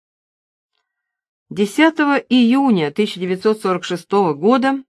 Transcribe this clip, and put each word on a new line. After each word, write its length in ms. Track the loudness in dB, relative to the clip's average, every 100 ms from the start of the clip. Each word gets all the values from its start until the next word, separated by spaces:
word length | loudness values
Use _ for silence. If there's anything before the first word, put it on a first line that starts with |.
| _ _ _ _ _ _ _ _ _ _ _ _ _ _ -8
Десятого 680 | -4 -2 2 2 2 0 -2
июня 760 | 0 2 4 2 2 2 0
тысяча 280 | -2 -4 -4
девятьсот 420 | -6 -2 -2 -2
сорок 220 | -2 -4
шестого 500 | -6 -10 -4 0 0
года 500 | 0 2 2 0 -4